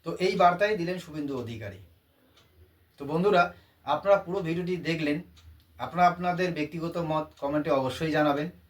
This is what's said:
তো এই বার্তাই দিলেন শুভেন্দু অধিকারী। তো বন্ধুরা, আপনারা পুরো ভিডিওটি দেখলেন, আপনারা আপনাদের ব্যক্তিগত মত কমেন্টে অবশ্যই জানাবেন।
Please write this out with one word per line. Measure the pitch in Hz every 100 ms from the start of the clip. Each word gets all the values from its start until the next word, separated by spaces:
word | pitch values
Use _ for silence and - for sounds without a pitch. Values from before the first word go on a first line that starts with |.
| 165
তো | 165 185
এই | 185
বার্তাই | 175 175 208 208
দিলেন | 170 175
শুভেন্দু | - 151 143 131
অধিকারী। | 113 110 104 92 - _ _ _ _ _ _ _ - _ _ _
তো | 139
বন্ধুরা, | 160 196 180 175 - _ _ 135
আপনারা | 151 196 196
পুরো | 165 190 165
ভিডিওটি | 165 175 180 156
দেখলেন, | 165 147 151 - - - - _ -
আপনারা | 123 170 180
আপনাদের | 175 180 175 180 160
ব্যক্তিগত | 151 170 165 175 160
মত | 156 151 -
কমেন্টে | 143 151 156 135
অবশ্যই | 131 - 160 151
জানাবেন। | 151 143 170 -